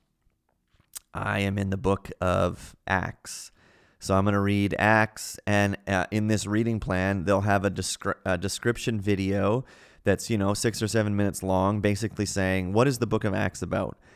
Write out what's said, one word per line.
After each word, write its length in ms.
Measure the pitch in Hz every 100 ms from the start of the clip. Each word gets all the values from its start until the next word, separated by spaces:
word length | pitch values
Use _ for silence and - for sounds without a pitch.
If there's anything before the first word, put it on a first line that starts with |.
| _ _ _ _ _ _ _ _ _ - _
I 260 | 101 101 104
am 180 | 98 101
in 120 | 98
the 60 | 95
book 360 | 92 98 - -
of 560 | 92 92 90 - - - -
Acts. 640 | 95 87 - - - - _ _ _ _ _
So 160 | - 95
I'm 80 |
gonna 160 | 101 101
read 340 | 101 101 101 -
Acts," 580 | 104 110 110 - - - -
and, 320 | 104 101 101 -
uh, 200 | 95 -
in 160 | 107 107
this 200 | 107 101
reading 320 | 107 117 110
plan, 460 | - 92 95 98 85
they'll 160 | 98
have 240 | 101 101 98
a 40 |
descri-, 460 | 92 92 - 98 - 95
a 120 | 90
description 640 | 95 - 117 117 - 110
video 640 | 98 98 95 98 98 120 131 - - - -
that's, 240 | 95 -
you 80 | 110
know, 160 | 98
six 280 | 104 120 104
or 60 | 107
seven 260 | 110 104
minutes 300 | 101 101 -
long, 380 | 95 92 95 104
basically 440 | 104 101 110 - 101
saying, 460 | 101 92 95 90
"What 160 | 104 135
is 120 | 120
the 80 | 110
book 180 | 110 107
of 80 |
Acts 280 | 98 101 -
about?" 360 | 87 92 - - _